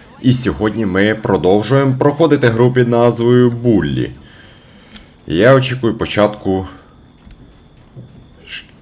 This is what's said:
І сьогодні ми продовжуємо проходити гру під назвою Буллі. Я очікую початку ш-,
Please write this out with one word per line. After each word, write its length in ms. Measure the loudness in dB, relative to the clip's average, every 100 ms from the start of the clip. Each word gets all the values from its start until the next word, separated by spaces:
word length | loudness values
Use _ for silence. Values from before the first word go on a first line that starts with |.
| -20 -4
І 120 | -2
сьогодні 540 | 0 -2 -4 -4 -2 -2
ми 280 | 0 0
продовжуємо 800 | -2 -2 0 2 0 2 0 0 0
проходити 500 | 0 2 0 2 2
гру 240 | 2 0
під 160 | 2 0
назвою 640 | 2 2 2 2 4 2
Буллі. 600 | 0 0 0 0 -4 -6 -10 -20 -20 -20 -20 -20 -20 -20 -20 -20 _ -6
Я 280 | 0 4
очікую 440 | 4 2 -4 -4 -4
початку 680 | -4 0 0 -2 -4 -4 -6 -14 -20 -20 -20 _ -20 -20 -20 -20 _ _ -20 -20 -20 -20 -20 -20 -18
ш-, 180 | -18 -18 _